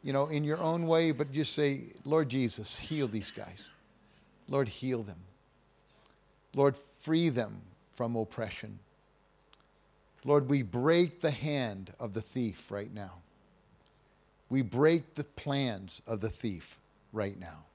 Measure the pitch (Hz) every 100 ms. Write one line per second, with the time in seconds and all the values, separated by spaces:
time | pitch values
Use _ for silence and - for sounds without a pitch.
0 | - 139 147 151 151 160 165 170 165 165
1 | 165 139 147 139 147 - 147 139 165 -
2 | 139 160 143 131 120 - 104 - - 156
3 | 131 107 101 - 92 92 - - _ _
4 | _ _ _ _ - 139 120 - 131 120
5 | 101 85 92 _ _ _ _ _ _ _
6 | _ _ _ _ _ 139 139 - - -
7 | - 160 170 123 107 101 - - _ -
8 | 117 117 107 - 107 - 107 98 - _
9 | _ _ _ _ _ - _ _ _ _
10 | _ _ 131 147 135 143 107 120 139 170
11 | 175 - 156 120 147 143 120 95 95 -
12 | 117 101 - 131 117 92 - 101 104 104
13 | 95 87 _ _ _ _ _ _ _ _
14 | _ _ _ _ _ 135 117 120 156 170
15 | - - 143 - 147 139 131 98 95 -
16 | - 110 107 - 113 90 - - _ _
17 | _ 110 101 98 85 78 -